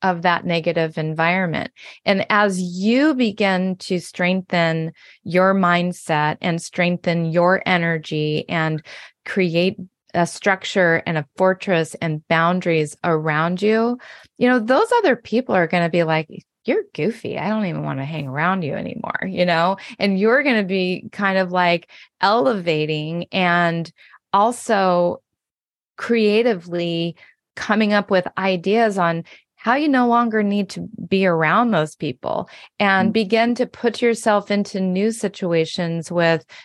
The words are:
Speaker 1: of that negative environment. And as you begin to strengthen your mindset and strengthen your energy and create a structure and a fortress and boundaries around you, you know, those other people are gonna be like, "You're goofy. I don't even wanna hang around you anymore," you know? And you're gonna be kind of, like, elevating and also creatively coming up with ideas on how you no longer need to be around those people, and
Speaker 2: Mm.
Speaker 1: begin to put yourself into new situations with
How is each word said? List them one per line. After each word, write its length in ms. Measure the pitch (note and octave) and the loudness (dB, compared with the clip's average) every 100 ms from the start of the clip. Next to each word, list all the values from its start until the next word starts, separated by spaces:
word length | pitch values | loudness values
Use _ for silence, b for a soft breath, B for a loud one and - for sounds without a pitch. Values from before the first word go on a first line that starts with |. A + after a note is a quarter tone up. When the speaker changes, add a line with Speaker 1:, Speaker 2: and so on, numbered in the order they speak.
Speaker 1:
of 220 | F#3+ F3 | -2 0
that 200 | F3 E3+ | 0 0
negative 540 | F3 E3+ E3+ E3 D#3+ D#3+ | 0 -2 0 -2 -2 -4
environment. 760 | D#3 D#3 E3 F#3 F3 D3+ - - B B | -4 0 0 0 0 -4 -6 -12 B B
And 220 | - F#3+ - | -2 -2 2
as 280 | G#3 G#3 F#3 | 2 2 0
you 540 | F3+ F3+ G#3 B3 D#4 | -4 -2 2 4 2
begin 640 | B3+ A3+ G3+ G3 F#3 F#3 F#3 | 2 0 0 0 0 -2 -4
to 220 | - F3+ | -4 -6
strengthen 920 | - - F3+ F#3 F3+ F3+ E3 D#3+ D#3+ - b b | -6 -2 0 -2 -2 0 0 0 -4 -10 b b
your 300 | - F3 F#3+ | -2 2 4
mindset 840 | G3 F3 F3 F3+ F3+ - D3+ D3+ D#3 | 4 2 2 0 -4 -2 0 0 -2
and 180 | F3+ E3 | -4 -4
strengthen 640 | - - F3 F3 F3+ E3+ E3 | -4 -2 0 0 -2 -2 0
your 360 | E3+ F3 F#3+ - | 2 4 2 2
energy 760 | F3+ E3+ E3 - D#3 D3+ D3+ - | 0 0 -2 -4 -2 -2 -2 -2
and 340 | E3+ D#3+ D#3 - B B B | -2 -2 -2 -8 B B B
create 540 | - G3+ F3+ E3 F#3 - F#3 _ _ - | -6 -2 0 2 0 -2 -12 _ _ -2
a 100 | E3+ | -2
structure 800 | - G#3 F#3+ - G3+ F3 E3 - | -2 -2 -2 -2 2 2 2 0
and 140 | D#3+ | -4
a 80 | - - | -4 0
fortress 560 | F#3 F#3 G3 E3 D#3 - | 2 2 0 0 0 -4
and 260 | E3 D#3 - | -4 -4 0
boundaries 720 | E3 E3+ F#3 F3+ D#3+ D3+ - | 2 2 0 0 0 -2 -4
around 580 | F3 D#3 D#3 D3+ E3 F3+ | -2 0 0 0 0 0
you, 380 | G#3 A3 A#3 B3 B B B - | 0 2 0 -4 B B B -2
you 100 | B3 | 2
know, 80 | B3+ | 2
those 340 | G#3+ C4+ A4+ | 2 2 2
other 220 | A#4+ F#4 B3 | 2 2 0
people 380 | - A3 B3+ | -2 -2 0
are 140 | G3 D#3+ | 0 2
gonna 220 | F3+ E3+ | 0 0
be 120 | F3 | 0
like, 260 | D#3+ D#3+ D#3 D#3+ - _ - | 0 0 -4 -12 -20 _ -2
"You're 200 | G4 - - | -2 -4 -4
goofy. 420 | F3+ A3+ - - | -4 -4 -8 -6
I 120 | F3+ | -4
don't 160 | A3 F#3+ | -2 -4
even 160 | D3+ | -4
wanna 220 | D3+ C3+ C#3 | -6 -6 -6
hang 220 | D#3 C#3 | -8 -6
around 360 | C#3 F3 F#3+ | -2 0 0
you 100 | D3+ | -2
anymore," 540 | - - - - - F#3+ | -6 -8 -8 -8 -6 -4
you 180 | F3 F3+ | 0 2
know? 320 | E3 F3 G3 B A#3+ | 2 2 -2 B -4
And 200 | G3+ F#3+ | -2 2
you're 220 | A3 C4 | 2 2
gonna 220 | C#4+ A3 | 2 0
be 440 | F#3 G3 F#3 F3+ - | 0 -2 -2 -4 -8
kind 260 | - G3 F#3+ | -4 0 0
of, 140 | F#3 | 0
like, 360 | F3+ F3 F3 - B B - | 2 2 2 -4 B B -2
elevating 1080 | G3 A3+ B3+ G#3 E3+ D#3 D3+ D3+ D#3 E3+ - | 2 4 2 0 0 0 0 -4 -4 -6 -4
and 600 | F#3+ F3+ F3 E3+ E3 D#3+ - b b _ | -2 2 2 2 0 -6 -12 b b _
also 880 | G3+ A3+ A#3+ - G3+ F#3+ F3 F3 - _ _ _ _ _ _ _ - | 2 2 0 -2 2 2 2 0 -4 _ _ _ _ _ _ _ -8
creatively 1200 | - A#3 G#3 G#3+ A#3+ F#3+ F3 F3 E3+ E3+ E3+ - b b _ - | -2 2 4 4 2 0 -4 -4 -2 -2 -4 -8 b b _ -8
coming 360 | - G#3 G#3 | -2 0 2
up 180 | G#3 G3+ | 2 2
with 160 | F#3 - - | 0 0 -2
ideas 600 | F#3+ F#3 F#3+ A3 A3 G3 | -2 -2 0 2 2 2
on 260 | E3+ E3 - B B _ | 0 -2 -8 B B _
how 180 | A3 C4+ | -2 0
you 140 | D#4 | 2
no 180 | C4 B3 | 2 4
longer 340 | A#3 A#3 G#3+ | 2 2 0
need 280 | G3+ G3+ F#3 | 0 0 -4
to 100 | F3 F3 - F3 | -8 -12 -12 -2
be 160 | G3 F#3+ | 2 2
around 460 | E3 D#3 D#3 A#3+ | 2 4 4 2
those 220 | F3 D#3 | 2 0
people, 540 | - D3 C3 - - - B B - | -4 -8 -6 -6 -6 -6 B B -2
and 300 | G3+ F#3+ A3 | 2 2 2
Speaker 2:
Mm. 40 | |
Speaker 1:
begin 420 | A3 F#3+ A3 A#3+ A#3+ | 0 2 2 2 0
to 100 | A#3+ | -4
put 360 | - A#3 A3+ | -2 -4 0
yourself 480 | A#3+ A3 A3+ G#3 G3 | 0 0 2 0 2
into 300 | G3+ G3 F#3+ | -2 -2 -4
new 320 | F#3+ F#3 G#3+ | -2 0 -2
situations 1000 | A3 G3 - F3+ E3 D#3+ - E3+ E3 D#3+ | -2 -6 -4 -2 0 0 -2 -4 -4 -4
with 360 | F3 E3+ E3 - B | 2 2 2 -2 B